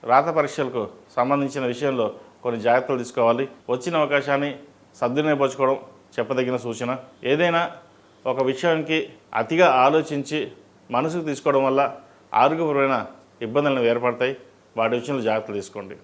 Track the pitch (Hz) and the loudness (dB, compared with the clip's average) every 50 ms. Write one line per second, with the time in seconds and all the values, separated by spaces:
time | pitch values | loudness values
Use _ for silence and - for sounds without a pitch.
0 | - 113 123 135 - 170 156 160 143 143 - - 143 127 123 120 104 98 - - | 2 4 4 4 4 4 0 0 0 0 -2 -4 -4 -4 -2 -4 -6 -6 -8 -18
1 | - - - 127 123 131 143 143 139 135 139 143 131 123 120 120 147 139 135 123 | -20 -8 -2 -2 0 2 2 0 0 -2 -4 -4 -2 -2 -2 -2 -2 -2 0 0
2 | 113 104 - - - - - _ - 123 117 113 104 117 120 131 131 - 139 127 | -2 -2 -2 -8 -20 -20 -20 _ -6 -4 -4 0 2 2 2 2 2 0 -4 -4
3 | 120 117 - 131 117 117 117 120 139 135 - - _ - - - - 175 170 160 | -4 -6 -2 2 2 4 4 2 -2 -6 -8 -18 _ -4 -4 -4 -2 -2 0 0
4 | 151 135 143 143 135 143 139 139 143 143 131 - - - - _ - _ _ - | 0 2 0 0 0 0 0 0 0 -4 -6 -10 -16 -20 -20 _ -20 _ _ -4
5 | 120 120 127 147 151 156 147 139 139 135 123 123 135 131 135 - - - - - | -2 0 0 0 0 0 2 2 0 -2 0 0 0 0 0 -2 -4 -16 -20 -20
6 | _ _ - - 113 - 135 123 127 123 127 120 117 120 113 107 127 120 127 127 | _ _ -6 -6 -4 -2 0 -2 0 0 -2 -4 -4 -6 -6 -6 -4 -4 -4 -6
7 | - - - - - 123 139 151 175 175 170 170 175 - - - - - - - | -8 -18 -20 -8 -2 0 2 2 2 2 2 0 0 -2 -6 -14 -20 -20 -20 -20
8 | _ _ _ _ - 127 127 135 131 127 135 131 - 170 160 160 151 143 160 160 | _ _ _ _ -4 -4 -2 0 0 0 0 0 0 0 0 0 0 -2 -2 -2
9 | 151 - - - _ _ - 110 117 - 165 165 180 165 131 131 127 139 151 160 | -2 -6 -12 -20 _ _ -4 -4 -2 0 4 4 6 6 6 6 4 6 4 2
10 | 156 - 147 143 135 - 151 156 117 - - - - _ _ _ _ - 123 123 | 0 0 -6 -6 -6 -4 -4 -6 -6 -6 -10 -18 -20 _ _ _ _ -4 -2 -2
11 | 143 160 165 175 160 156 139 131 - 147 139 135 135 135 135 139 139 120 - - | -2 -2 -4 -4 -4 -6 -6 -2 0 2 2 4 2 4 2 2 2 0 -2 -8
12 | - - - - _ _ - 110 123 143 160 160 165 156 143 139 139 135 131 117 | -18 -20 -20 -20 _ _ 2 4 4 4 4 0 -2 0 2 2 2 2 2 -2
13 | 101 - - - - _ _ _ 120 110 113 143 147 143 135 127 120 117 117 120 | -2 -6 -14 -20 -20 _ _ _ -8 -2 -2 0 0 2 0 2 2 2 2 2
14 | 120 123 117 113 123 131 135 131 - - - _ _ _ _ 113 113 113 120 123 | 0 -2 0 0 -2 -2 -2 -6 -14 -20 -20 _ _ _ _ -2 0 0 0 -2
15 | 117 131 143 131 113 110 107 110 107 - 104 101 95 - - 104 98 95 82 - | -2 -4 -4 -2 0 0 -2 -2 -4 -6 -8 -8 -8 -10 -12 -14 -14 -12 -16 -20